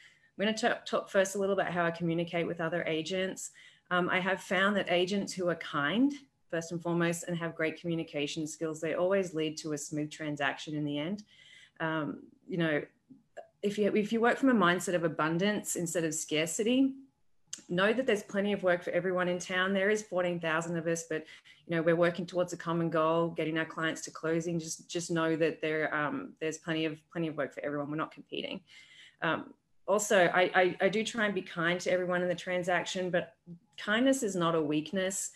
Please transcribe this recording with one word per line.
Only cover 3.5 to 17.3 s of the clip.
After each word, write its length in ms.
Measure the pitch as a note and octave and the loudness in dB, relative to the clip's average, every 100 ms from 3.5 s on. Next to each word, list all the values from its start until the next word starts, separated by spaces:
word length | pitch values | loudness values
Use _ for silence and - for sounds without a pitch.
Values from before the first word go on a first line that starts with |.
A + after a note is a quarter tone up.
| - - - - | -16 -20 -20 -2
Um, 200 | F3+ F3+ | 0 2
I 100 | F#3 | 2
have 240 | F#3 F#3 | 0 -2
found 320 | - F#3 G3 G3+ | 0 2 2 2
that 160 | - | 2
agents 420 | F3+ F3+ G3+ - | 2 2 0 -2
who 160 | - F3 | -2 -2
are 60 | E3+ | -2
kind, 580 | - D#3 C#3+ G3 C#4 C#4+ - _ _ | -2 -2 0 4 2 2 -10 _ _
first 200 | E3 E3+ | -6 -4
and 80 | E3+ | -4
foremost, 440 | E3+ E3+ E3+ E3+ - | 0 2 2 0 -4
and 80 | E3+ | -4
have 180 | E3 D#3+ | -4 -2
great 240 | D#3+ D#3 | -4 -2
communication 640 | E3+ E3 D#3+ D3+ C#3+ - D3+ | -4 -4 -4 -4 -4 -4 -6
skills, 340 | - D#3+ D#3 | -6 -6 -4
they 140 | E3 | -4
always 400 | D3+ F3+ G3 F#3 | 0 2 2 0
lead 240 | D#3 D#3 D#3 | -2 -4 -4
to 140 | D#3+ | -6
a 40 | D3+ | -6
smooth 340 | - D3+ D3+ | -6 -6 -6
transaction 640 | - D#3 D3 C#3 C3 - D3+ | -6 -8 -4 -4 -4 -6 -4
in 80 | |
the 160 | D3 D3 | -4 -4
end. 240 | D#3 G#3 - - - - - - | -4 -6 -10 -20 -20 -20 -20 -6
Um, 480 | D#3+ D#3+ D3 - - - - | -4 -2 -4 -6 -14 -20 -8
you 100 | F3 | 0
know, 260 | E3 D3 - _ _ - _ - - _ | 2 0 -2 _ _ -20 _ -20 -20 _
if 160 | G#3 G#3 | -4 0
you, 160 | G3+ G#3 | 2 2
if 160 | G#3 | 2
you 100 | A3+ | 2
work 160 | A#3 - | 2 4
from 120 | C4+ | 4
a 40 | |
mindset 400 | A#3+ F3 F3 F3 | 6 6 4 0
of 100 | F3 | 0
abundance 720 | E3 - D#3 E3+ G3+ G#3 - - | 0 0 0 2 2 0 -2 -4
instead 260 | E3+ F3 | -2 0
of 100 | E3 | -2
scarcity, 800 | D3+ - D3+ E3+ - A3 B3+ C4+ - - _ _ | -2 -2 0 0 0 2 4 2 0 -12 _ _